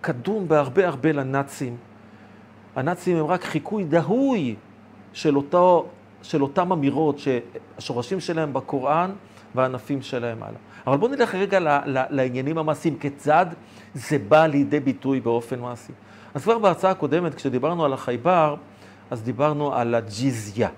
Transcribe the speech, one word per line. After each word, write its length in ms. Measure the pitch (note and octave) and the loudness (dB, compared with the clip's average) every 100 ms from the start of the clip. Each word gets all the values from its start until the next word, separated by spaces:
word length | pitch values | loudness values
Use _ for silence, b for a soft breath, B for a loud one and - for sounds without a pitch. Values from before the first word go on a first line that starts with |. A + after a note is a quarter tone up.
קדום 460 | - B2 D3 G#3+ F3 | -4 -4 -4 -4 2
בהרבה, 400 | D3+ C3+ B2 F3+ | 2 4 2 2
הרבה 240 | C3+ D#3+ | 2 0
לנאצים. 640 | D3 C3 C#3 C#3 - B2+ A#2+ - - B B B B B B B C3 | 0 0 -2 -2 -6 -8 -8 -16 -20 B B B B B B B -4
הנאצים 420 | C#3 F3 - E3+ | -4 -2 0 0
הם 80 | D3+ | 2
רק 180 | F3+ | -2
חיקוי 400 | - D#3+ - G#3+ | -2 -6 -4 -6
דהוי 720 | E3+ E3 D3 A#3 C4+ A#3 C3 G#2 - - - - - - | 2 2 2 2 2 2 -2 -4 -12 -20 -20 -20 -20 -2
של 220 | D#3 C#3+ | 2 2
אותו, 480 | C#3+ F3+ F3+ F3 - - - - | 2 4 6 6 2 -14 -20 -20
של 200 | - D#3+ | -4 0
אותם 300 | C#3 F#3 F3+ | 0 0 0
אמירות 480 | F3 C#3 C3 D#3 C#3+ | 2 2 2 0 0
שהשורשים 1000 | C#3+ B2 - - - - - B2 A#2+ F#3+ | -2 -2 -4 -16 -18 -14 -6 -6 -4 -6
שלהם 340 | - E3 D3+ | -4 -4 -2
בקוראן 580 | C3 - C#3 C3 D#3 F#3 G3+ B B B B2 | -4 -4 -4 0 0 0 -6 B B B -2
והענפים 460 | C3 B2+ - C#3 | 0 -2 -6 -6
שלהם 420 | A#2+ B2+ A#2 A2+ | -4 -6 -4 -8
הלאה. 160 | G#2 A2 - B - | -12 -14 -18 B 0
אבל 100 | C#3 | 2
בואו 140 | A3+ | 2
נלך 240 | C#4 A#3 F#3 | 2 0 0
רגע 240 | G3 F#3+ | 2 2
ל-, 80 | D#3+ | 4
ל-, 380 | C#3+ C#3+ C3 C3 | 2 2 -2 0
לעניינים 480 | C#3+ C3 B2 C3+ D#3+ | 0 0 -2 -4 -2
המעשיים, 400 | D#3 D3 E3+ C#3 | -2 0 -2 -2
כיצד 480 | C#3+ C#3 D3 D#3+ F3+ E3+ B B B | -6 -4 2 4 4 -4 B B B
זה 240 | C3+ - D3 | -12 -2 -2
בא 260 | G2+ D#3 D#3+ | 4 6 6
לידי 340 | D3 C#3 D3 | 2 2 0
ביטוי 400 | C3+ B2+ C3+ C3+ | 0 -2 -2 -2
באופן 400 | A#2 A#2 A#2 B2+ | 0 -2 -2 -8
מעשי. 340 | B2 A#2+ - - B B B | -8 -12 -16 -20 B B B
אז 100 | C#3 | -6
כבר 160 | F#3 A3+ | 0 4
בהרצאה 320 | G#3 E3 F#3+ | 4 4 2
הקודמת, 440 | F#3 D3 D#3 F3 - | 2 0 0 0 -4
כשדיברנו 500 | C#3 B2 C#3+ F3 D3 | -4 -2 -2 0 -2
על 80 | |
החייבר, 600 | C3 - B2 E3 F3+ D3+ D3 - B B B - | -2 -4 -2 2 4 2 0 -12 B B B -12
אז 120 | B2 | -8
דיברנו 500 | A2+ A#2 D3+ D3 D3 | -6 0 0 0 -2
על 220 | B2 A#2+ A#2 | -2 0 0
הג'יזיה. 720 | G#2+ G2+ C3+ A2+ G#2 G2+ G2 | -2 -4 -2 -2 -8 -2 -4